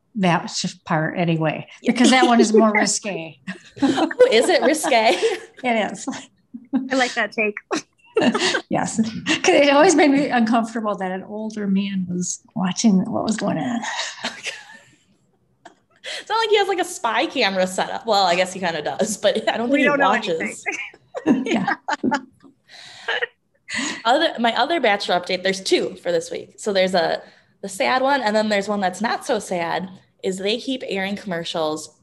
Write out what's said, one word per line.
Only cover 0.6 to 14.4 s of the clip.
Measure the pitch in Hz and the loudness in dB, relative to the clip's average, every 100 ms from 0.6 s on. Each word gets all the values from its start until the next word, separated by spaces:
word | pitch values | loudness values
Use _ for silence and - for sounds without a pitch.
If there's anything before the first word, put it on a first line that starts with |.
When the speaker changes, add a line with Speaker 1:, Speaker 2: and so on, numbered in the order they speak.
| 185 - - | -6 -8 -4
Speaker 1:
part | 165 156 - | -2 -2 -2
anyway, | 165 165 160 - - - | 0 0 0 -4 -10 -6
Speaker 2:
Yeah. | - | -4
Speaker 1:
because | 233 247 | 4 6
that | 254 240 | 6 6
one | 233 | 4
is | 214 | 4
more | 214 220 | 6 4
Speaker 2:
<laughs> | |
Speaker 1:
risque. | 208 214 - 214 170 160 - - 190 - - | 4 0 -2 -6 -8 -10 -14 -16 -16 -18 -2
Speaker 2:
Oh, | 277 269 320 - 494 | 0 2 -2 4 6
is | 220 - | 6 4
it | 311 | 4
risque? | 247 311 330 240 220 - | 4 2 2 4 4 2
Speaker 1:
<laughs> | 453 392 - - 254 | 0 -2 -8 -8 -2
It | 226 190 | 0 -2
is. | - - - - _ _ - - 269 269 | -6 -10 -12 -14 _ _ -20 -6 -4 -2
Speaker 3:
I | 262 | 0
like | 247 247 | 0 0
that | 214 | -4
take. | - 214 208 - | -2 -4 -4 -6
<laughs> | - - _ _ - - - 359 523 - | -8 -8 _ _ 0 2 2 0 -2 -2
Speaker 1:
Yes. | - 180 - | -2 -2 -2
'Cause | 220 226 - 330 - 320 | -2 -4 -2 0 4 6
it | 285 | 6
always | 277 370 302 | 6 6 6
made | 302 | 6
me | 277 285 | 4 2
uncomfortable | 247 220 233 226 240 214 190 | 2 2 2 0 -4 -4 -4
that | 185 | -4
an | 185 | -6
older | - 208 220 214 202 | -8 -10 -8 -6 0
man | 196 202 196 180 | 0 0 -4 -4
was | 180 175 - - - | -4 -6 -8 -10 -6
watching | 185 - 226 185 - | -4 2 4 4 2
what | 214 | -2
was | - 214 | -2 -2
going | 202 - | -2 -2
on. | 269 233 - - - - | -4 -4 -6 -6 -8 -8
Speaker 2:
<laughs> | - - | -10 -10